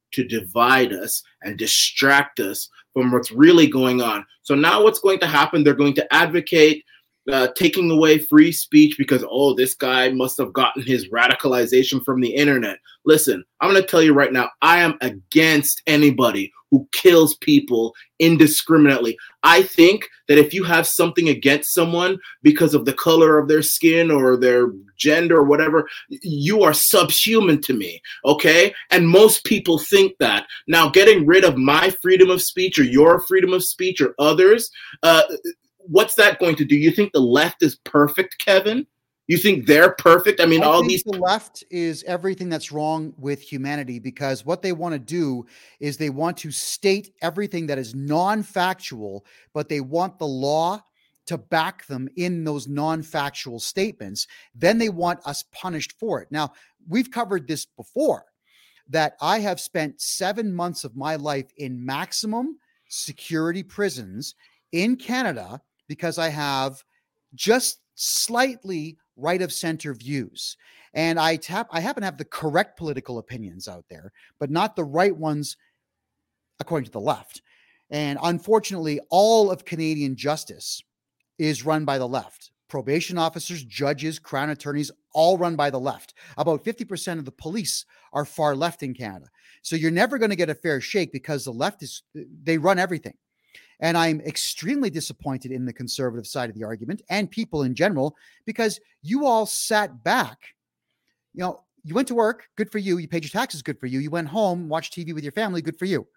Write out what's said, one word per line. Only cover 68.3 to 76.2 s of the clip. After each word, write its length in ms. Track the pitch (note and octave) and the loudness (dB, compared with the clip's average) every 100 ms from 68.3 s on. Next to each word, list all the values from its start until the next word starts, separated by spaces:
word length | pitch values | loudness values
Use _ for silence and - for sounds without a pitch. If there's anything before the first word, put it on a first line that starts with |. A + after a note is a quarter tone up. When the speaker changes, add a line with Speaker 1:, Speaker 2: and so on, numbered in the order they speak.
| A#3 C4+ A#3+ F#3+ E3+ D#3 D#3+ _ _ | -4 -4 -6 -12 -10 -12 -16 _ _
Speaker 2:
right 260 | D3 F#3 | -6 -4
of 100 | F3+ | -6
center 420 | - E3 D#3+ D3+ | -8 -8 -8 -10
views. 640 | A#2+ A#2+ C#3+ G#2+ - - - _ _ _ | -14 -10 -10 -10 -14 -18 -18 _ _ _
And 280 | - E3 E3 | -6 -4 -2
I 160 | D#3+ D#3+ | -2 -4
tap-, 320 | - F#3 A#3 | -8 -10 -10
I 80 | E3 | -8
happen 220 | G3 C#4+ | -8 -8
to 60 | F#3+ | -10
have 120 | C#3+ | -12
the 60 | |
correct 520 | D3+ - D#3+ D3+ G#3+ - | -14 -10 -4 -4 -4 -8
political 420 | E3 C3 - A#2+ | -12 -12 -12 -14
opinions 500 | - B2 G2+ F2 G#2 | -14 -16 -16 -18 -20
out 160 | F2+ _ | -20 _
there, 240 | E2 F#2 _ _ - | -20 -20 _ _ -12
but 100 | C#3+ | -8
not 240 | D#3+ G#3+ | -4 -6
the 80 | G#3+ | -6
right 340 | D3+ D3+ G3+ D#3+ | -6 -2 -2 -2
ones 400 | D#3 D3 C#3+ - _ _ _ _ _ _ | -6 -8 -10 -16 _ _ _ _ _ _